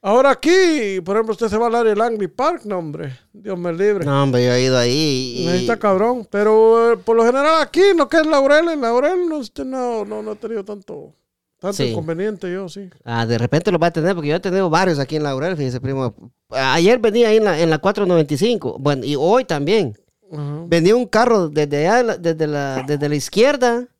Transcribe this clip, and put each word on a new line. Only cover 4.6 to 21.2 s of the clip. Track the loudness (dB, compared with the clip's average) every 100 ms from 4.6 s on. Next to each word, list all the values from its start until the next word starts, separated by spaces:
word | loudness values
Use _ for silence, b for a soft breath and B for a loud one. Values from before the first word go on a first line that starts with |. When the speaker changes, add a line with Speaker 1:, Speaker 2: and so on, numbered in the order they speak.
Speaker 2:
ido | 2 2
ahí | 2 0 0 -2 -4 -4
y | -2
Speaker 1:
Ahí | 0
está | 0 -2
cabrón, | 0 2 0 -2 -4
pero, | -2 2 4 6 6 4
eh, | 0
por | 2 2
lo |
general | 4 2 2 2
aquí, | 0 4 4 4
lo | 2
que | 2
es | 2
Laurel, | 2 4 4 2
en | -2
Laurel, | 0 2 2 0 -2
no, | -4
usted | -8 -10
no, | -8 -6 -4 -6
no, | -6 -8
no | -10
ha |
tenido | -10 -8 -8
tanto, | -10 -14 -14 -18 -18 _ _ _ _ _
tanto | -8 -2
Speaker 2:
Sí. | -2
Speaker 1:
inconveniente, | -2 -6 -6 -6 -6 -8
yo | -8 -10
sí. | -14 -18 _
Speaker 2:
Ah, | -8 -4 -2
de | -2
repente | 0 0 0
lo | 2
va | 0
a |
tener, | 0 -2 -2
porque | -2
yo |
he | -2
tenido | -2 -2 0
varios | 2 2 0
aquí | -2
en | -4
Laurel, | -4 -4 -4 -4
fíjese, | -4 -4
primo. | -6 -4 -4 -6 -20 _ _
Ayer | -4 0 2 4 4
venía | 2 2 4
ahí | 4
en |
la, | 2 2
en | 0
la | 2
cuatro | 0 0
noventa | 2 2 2
y | 0
cinco, | 0 0 -4 -4
bueno, | -2 -2
y | -4 -2
hoy | 2 2
también. | 0 -4 0 0 0 -6 _ _ _
Speaker 1:
Ajá. | -12 -10 -10 -2
Speaker 2:
Venía | 2 4 2
un | 2
carro | 0